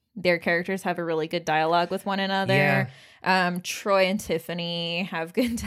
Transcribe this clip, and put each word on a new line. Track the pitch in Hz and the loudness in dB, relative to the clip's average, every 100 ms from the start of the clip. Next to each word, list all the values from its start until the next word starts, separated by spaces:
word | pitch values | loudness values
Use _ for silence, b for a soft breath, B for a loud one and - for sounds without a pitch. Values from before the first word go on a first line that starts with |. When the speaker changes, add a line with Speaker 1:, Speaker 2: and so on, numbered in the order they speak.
| _ 226 | _ -2
Speaker 1:
their | 180 170 | 2 2
characters | 185 170 175 190 | 2 0 0 -4
have | 185 175 | -2 -2
a | 170 | -2
really | 160 160 | -2 0
good | 175 165 | -2 0
dialogue | 156 160 170 175 | 2 4 2 2
with | 185 196 | -2 -4
one | 190 | -2
another. | 190 196 190 190 | 0 0 2 4
Speaker 2:
Yeah. | 147 139 135 B B B - 185 180 | 4 2 0 B B B 0 2 2
Speaker 1:
Um, | 180 | -2
Troy | 175 - 220 196 185 | -6 -6 2 4 4
and | 202 | 2
Tiffany | - 165 - 170 170 170 170 170 | -2 -4 -4 -6 -6 -4 -4 -4
have | 180 170 165 | -4 -6 -4
<laughs> | |
good | 175 247 233 | -2 -2 -2